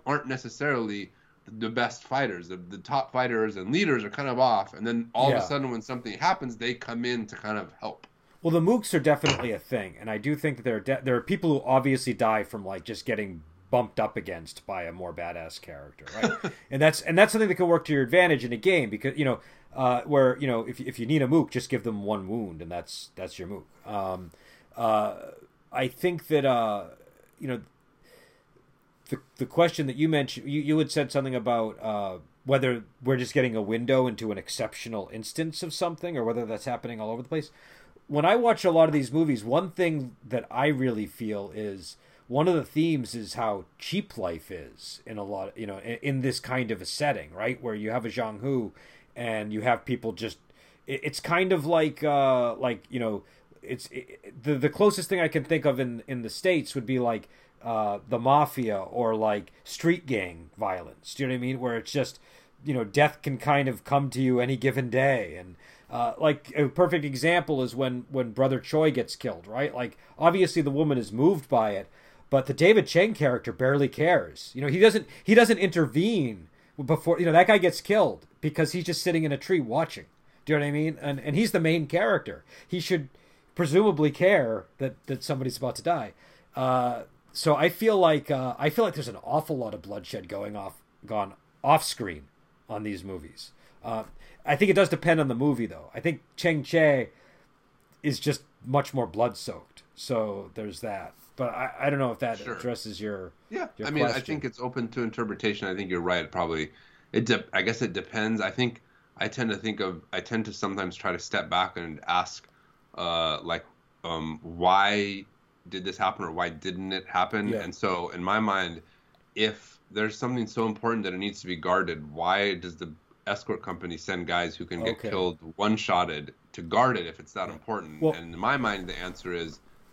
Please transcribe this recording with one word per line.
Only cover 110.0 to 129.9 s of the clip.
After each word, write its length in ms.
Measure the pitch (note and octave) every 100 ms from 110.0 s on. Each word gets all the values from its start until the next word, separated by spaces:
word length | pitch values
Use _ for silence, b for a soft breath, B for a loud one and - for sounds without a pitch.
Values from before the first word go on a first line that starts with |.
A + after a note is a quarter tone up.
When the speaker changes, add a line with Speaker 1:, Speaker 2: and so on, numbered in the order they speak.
| -
Speaker 1:
I 80 | F#2
tend 240 | - A2+
to 80 | G#2+
sometimes 420 | - G2 G2 F#2
try 160 | F2+ G2
to 80 | F2
step 320 | - G2+ D#2+
back 260 | F2 F#2 F2
and 240 | E2+ D2+ -
ask, 420 | F2+ F2+ - - b b b _ -
uh, 440 | F2 E2 D#2+ D2+
like, 220 | E2+ E2 - _ _ _
um, 340 | E2 E2 D#2+ D#2
why 800 | E2 E2+ F2+ F#2+ G2+ G#2 G2+ G2 F#2+ _ _ _ F2
did 160 | F#2+
this 140 | F2+ F2+
happen 260 | F#2+ -
or 60 | F2
why 200 | E2+ F2
didn't 420 | D#2+ F#2 F2+ F#2+
it 120 | F#2+ -
happen? 400 | F2+ F#2 G#2+ G#2
Speaker 2:
Yeah. 140 | A2+
Speaker 1:
And 120 | E2+
so, 360 | - G2+ F2 F2
in 120 | F2
my 160 | F2+ G#2+
mind, 420 | G#2+ F#2+ F2 E2 b b b b _
if 460 | G#2 G#2+ G#2+ - - _
there's 260 | G2+ A2 -
something 300 | B2 B2 G#2+
so 200 | A#2 A2+
important 360 | G#2 A#2 A#2
that 120 | G2
it 40 | F#2
needs 220 | G2+ G2
to 80 | F2+
be 80 | E2+
guarded, 560 | F2+ F#2+ F2 D#2+ D2
why 420 | D2+ F2 G2 G2+
does 220 | F2 F2 D#2+
the 160 | F2 D#2 _ _ G2+
escort 340 | G2+ - F#2+
company 360 | F#2+ F2 F2 E2
send 280 | - F#2
guys 300 | E2+ F2 E2+
who 100 | -
can 200 | - F2
get 140 | E2 E2
Speaker 2:
Okay. 120 | G#2+
Speaker 1:
killed 260 | G2 F2+ D#2+ D#2+ F2+
one-shotted 760 | G#2 G#2+ - F2+ E2+ D2+ D2 - _
to 100 | -
guard 340 | E2 G2+ B2+ G#2+
it 120 | E2
if 100 | D#2+
it's 140 | D#2
that 160 | G2 F2
Speaker 2:
Yeah. 60 |
Speaker 1:
important? 460 | D#2+ - G#2 D#2+ D#2
Speaker 2:
Well 120 | D#3
Speaker 1:
And 200 | E2 E2+
in 60 | E2+
my 180 | A2 C#3
mind, 320 | A2+ G2 F2
the 80 | D2+
answer 360 | F#2 - F2+
is 260 | F2 E2 - b b _